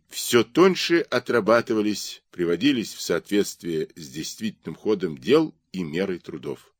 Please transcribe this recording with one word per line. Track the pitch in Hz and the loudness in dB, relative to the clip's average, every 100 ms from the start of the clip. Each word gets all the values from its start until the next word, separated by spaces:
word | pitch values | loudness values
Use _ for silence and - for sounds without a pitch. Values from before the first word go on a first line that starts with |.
| _ | _
все | - - 120 | -10 2 2
тоньше | 107 - 190 175 - 170 | 4 4 4 4 0 0
отрабатывались, | - 123 - 120 98 117 113 110 104 98 - - _ | 0 -4 0 0 4 4 4 0 0 -2 -8 -14 _
приводились | - 85 85 127 131 95 | -4 -2 2 2 0 -2
в | - | -8
соответствие | - 87 - 101 95 - 85 80 78 - | -4 -4 0 0 0 -4 -6 -4 -6 -10
с | 76 | -14
действительным | 71 76 - 110 - - 78 | -10 -10 -8 -10 -8 -14 -8
ходом | 101 104 90 76 | -4 -2 -2 -6
дел | 73 147 160 - _ | 2 2 2 -6 _
и | 92 | -8
мерой | 82 78 95 87 | -6 -4 -4 -6
трудов. | - 78 73 65 _ | -10 -14 -12 -12 _